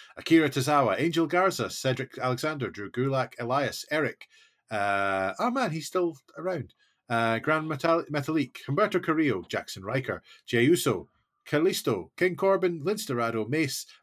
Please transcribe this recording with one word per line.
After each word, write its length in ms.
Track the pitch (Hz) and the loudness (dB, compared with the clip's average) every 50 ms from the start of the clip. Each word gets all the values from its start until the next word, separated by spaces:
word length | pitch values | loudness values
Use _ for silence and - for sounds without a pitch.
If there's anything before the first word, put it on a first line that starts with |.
| - - - | -20 -20 -16
Akira 320 | - - - 160 165 156 143 | -10 0 4 6 6 6 4
Tozawa, 500 | - 139 123 147 147 143 135 107 95 101 | 2 0 0 2 4 4 4 4 2 2
Angel 280 | 143 170 147 165 165 | 0 0 0 0 0
Garza, 420 | 143 170 175 190 190 - - 113 90 | 2 2 2 2 2 0 -2 -4 -6
Cedric 480 | - - - 131 127 - 131 - - | -4 -4 -2 -2 -2 -2 -4 -10 -8
Alexander, 540 | 131 120 127 123 120 - 156 156 143 120 95 | -4 -2 -2 -2 -2 -2 -4 -4 -4 -6 -6
Drew 200 | 85 101 104 98 | -6 -8 -10 -8
Gulak, 440 | - 123 131 135 135 131 127 - - - | -6 -4 -2 -2 0 -2 -2 -4 -6 -8
Elias, 460 | 120 117 127 143 139 110 - - - - | -4 -2 -2 0 -2 -2 -4 -8 -6 -4
Eric. 360 | 151 156 147 110 - - - - _ - - _ _ _ _ - | -2 -2 0 -2 -4 -8 -14 -20 _ -20 -20 _ _ _ _ -8
Uh, 640 | 113 104 101 101 101 98 98 98 98 95 95 95 - - | -4 -2 0 0 0 2 2 0 0 0 0 -2 -2 -2
oh 120 | 208 247 | -2 -2
man, 220 | 240 269 247 185 151 | 0 0 -2 -2 -2
he's 140 | 160 143 | -4 -6
still 300 | - - 185 175 170 151 - _ _ - 156 | -4 -2 0 0 0 -2 -6 _ _ -14 -8
around. 340 | 160 185 180 151 117 - _ _ _ _ _ _ _ - | -6 -6 -4 -6 -6 -10 _ _ _ _ _ _ _ -2
Uh, 280 | 120 117 117 113 113 113 | 0 0 2 2 0 0
Grand 300 | - 151 156 156 156 156 | 0 0 0 0 0 -4
Metal-, 360 | 156 131 - 165 165 170 - - | -4 -2 2 2 2 2 0 -2
Metalik, 460 | 147 147 131 - 160 160 131 127 - - - | -4 -4 -2 0 0 0 0 -2 -6 -10 -6
Humberto 360 | - 135 175 214 208 - 180 - | -2 0 2 2 2 2 0 0
Carrillo, 420 | 175 156 160 156 139 107 92 85 | 0 2 2 2 2 2 0 -2
Jackson 380 | - - 98 - - - 98 92 | -4 -6 -6 -6 -6 -10 -12 -6
Riker, 380 | 101 123 139 131 - 95 82 - - - - _ | -4 -4 -2 -2 -4 -6 -6 -8 -16 -20 -20 _
Jey 180 | - - 117 117 | 0 2 4 6
Uso, 460 | 143 175 170 - 143 107 87 71 - _ _ _ _ _ _ _ | 6 6 4 4 2 0 0 -2 -10 _ _ _ _ _ _ _
Kalisto, 640 | - - 147 160 190 - - - 143 113 92 85 - _ | -2 0 2 2 2 2 0 0 0 -2 -2 -2 -6 _
King 200 | - 180 185 175 | 0 0 0 0
Corbin, 460 | - 190 196 196 185 185 180 175 160 139 | 2 2 4 4 4 2 0 -2 -2 -4
Lince 240 | 180 214 214 - | -4 -4 -4 -4
Dorado, 400 | - 131 117 117 117 113 113 107 | -4 -2 -2 0 0 0 -2 -2
Mace, 400 | 113 143 160 160 131 - - - - - _ | 0 0 0 0 0 -2 -6 -10 -12 -18 _